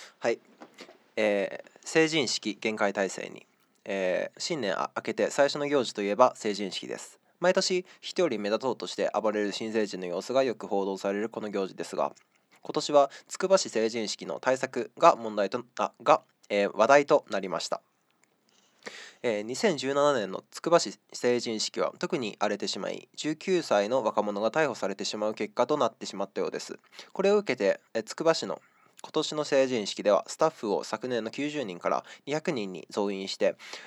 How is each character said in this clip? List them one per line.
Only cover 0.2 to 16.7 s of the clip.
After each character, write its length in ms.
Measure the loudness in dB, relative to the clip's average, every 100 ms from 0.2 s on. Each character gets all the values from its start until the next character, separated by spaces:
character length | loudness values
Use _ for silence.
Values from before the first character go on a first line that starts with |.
は 100 | -2
い。 80 | -2 _ -20 -20 -20 -20 -20 _ 0
え 480 | 2 2 -2 -6
ー、 60 | -16 -18
成 240 | 0 2 4
人 200 | 2 0
式 280 | -2 -4 -4
厳 160 | -4 0
戒 160 | 0
態 160 | 0 -2
勢 220 | -4 -12
に。 140 | -14 -20 _ _ _
え 460 | -6 -2 0 0 -2
ー、 60 | -6
新 200 | -6 -2
年 180 | -2 -2
あ-、 120 | -4 -4
明 60 |
け 120 | -4
て 160 | 0 0
最 180 | 4 2
初 100 | 2
の 80 | 0
行 180 | 0
事 100 | 0
と 80 | -2
い 40 | 0
え 100 | 4
ば 180 | 4 4
成 180 | -4
人 160 | -2 -4
式 160 | -6 -8
で 120 | -10
す。 200 | -12 -20 _ -2
毎 120 | 2
年、 320 | 2 2 0 -4 -12
人 220 | -6 0
よ 60 | 0
り 100 | 0
目 120 | 0
立 100 | 0
と 120 | 0
う 40 | -4
と 100 | -6
し 80 |
て 160 | -2 -2 0
暴 120 | 0
れ 100 | 0
る 100 | -2
新 200 | -2 -2
成 120 | 0 -2
人 120 | -4
の 80 | -6
様 160 | -4
子 100 | -2
が 120 | 0
よ 100 | 0
く 140 | -2 -2
報 160 | -2
道 120 | -2 -2
さ 160 | -2
れ 80 | -2
る 80 | -4
こ 120 | -6
の 100 | -6
行 160 | -4 -4
事 80 |
で 80 | -6
す 140 | -6 -2
が、 180 | -2 -4 _ _ _ _
今 100 | -8
年 180 | -6 2
は 180 | 4 4 0 -14
つ 100 | -4
く 120 | 2
ば 100 | 2
市 100 | 2
成 200 | 0 0
人 180 | 0 -6
式 200 | -6 -8
の 120 | -4
対 180 | 0 0
策 360 | 0 -4 -6 4
が 200 | 6 6
問 180 | 0
題 160 | -2 0
と、 140 | -2 -6 -4
あ、 140 | -4 0
が、 200 | 4 4 2 _ -2
え 200 | 0
ー、 80 | 2